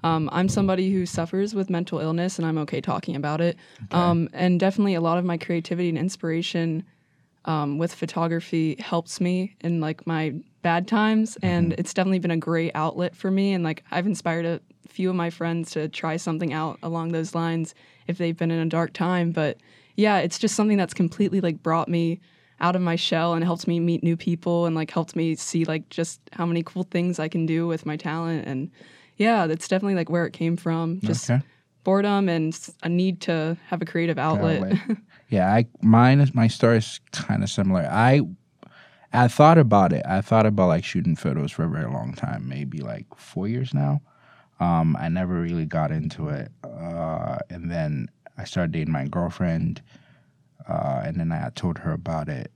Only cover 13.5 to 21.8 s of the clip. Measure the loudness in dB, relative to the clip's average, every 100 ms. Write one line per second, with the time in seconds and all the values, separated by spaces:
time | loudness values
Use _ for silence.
13.5 | 2 0 -4 _ -2 -2 -2 -2 -2 -2
14.5 | -4 _ _ -20 -4 -2 0 -2 -4 -4
15.5 | -4 -4 -6 -6 -6 -4 -4 -4 -4 -2
16.5 | -4 -6 -6 -6 -6 -4 -4 -4 -2 -2
17.5 | -2 -4 -10 _ _ -8 -2 -2 0 -2
18.5 | 0 0 0 -2 -2 0 2 0 0 -2
19.5 | -4 _ -20 _ 0 2 2 0 -2 -2
20.5 | 2 2 2 0 0 -2 2 0 2 0
21.5 | -2 -2 0